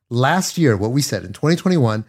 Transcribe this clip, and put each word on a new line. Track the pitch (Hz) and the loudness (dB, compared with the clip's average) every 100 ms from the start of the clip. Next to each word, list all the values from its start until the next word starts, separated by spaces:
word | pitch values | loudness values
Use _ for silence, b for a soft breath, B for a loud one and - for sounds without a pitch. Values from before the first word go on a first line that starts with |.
| - | -6
last | 120 131 180 185 - | 0 2 0 -2 0
year, | 151 101 | 2 2
what | 107 | 0
we | 135 | -2
said | 135 98 90 | -2 -4 -8
in | |
twenty | 104 147 170 | -4 -2 0
twenty-one, | 185 175 117 110 | 0 2 2 0